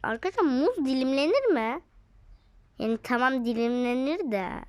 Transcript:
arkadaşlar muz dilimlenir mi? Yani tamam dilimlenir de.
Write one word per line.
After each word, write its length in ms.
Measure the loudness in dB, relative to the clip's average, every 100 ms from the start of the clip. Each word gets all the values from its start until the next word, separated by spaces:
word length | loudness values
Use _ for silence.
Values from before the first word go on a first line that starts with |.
arkadaşlar 400 | -4 -4 -4 2
muz 340 | 2 4 2 2
dilimlenir 680 | 0 0 2 2 2 2
mi? 360 | 2 2 0 -4 _ -20 _ -20 -20 -20 _ -20 _ -6
Yani 200 | -4 -4
tamam 420 | -2 0 2 0
dilimlenir 840 | -2 -2 0 0 -2 -2 -2 -2 -2
de. 200 | -4 -4 -8